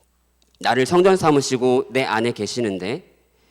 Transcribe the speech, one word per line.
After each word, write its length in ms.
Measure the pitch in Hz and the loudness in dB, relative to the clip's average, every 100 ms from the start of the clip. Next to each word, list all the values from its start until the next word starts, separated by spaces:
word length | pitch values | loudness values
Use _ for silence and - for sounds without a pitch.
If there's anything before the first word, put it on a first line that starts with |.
| _ _ _ _ _ - | _ _ _ _ _ -8
나를 260 | - 120 127 | -2 0 2
성전 320 | 175 190 185 | 4 4 4
삼으시고 680 | 165 143 135 131 127 127 - | 2 2 0 0 2 0 0
내 120 | 127 | -4
안에 280 | 120 107 120 | -2 -2 -2
계시는데 840 | 113 104 123 113 95 90 151 - _ _ _ _ | -4 -6 -4 -4 -4 -8 -10 -12 _ _ _ _